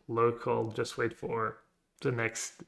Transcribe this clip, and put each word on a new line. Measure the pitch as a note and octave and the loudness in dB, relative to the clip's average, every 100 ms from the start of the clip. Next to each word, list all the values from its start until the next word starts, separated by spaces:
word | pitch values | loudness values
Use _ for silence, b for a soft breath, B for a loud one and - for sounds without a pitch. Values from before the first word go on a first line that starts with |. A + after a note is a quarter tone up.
| - | -4
local, | A2+ A#2 A#2 B2+ A#2 A2+ | 4 4 4 0 0 0
just | A2 A2+ - | -2 -4 0
wait | A#2 - | -2 -2
for | - A#2 A2 - _ _ _ - | -4 -2 -2 -6 _ _ _ -4
the | C#3 | -2
next | A#2+ A2+ - - - | 0 0 -2 -8 -10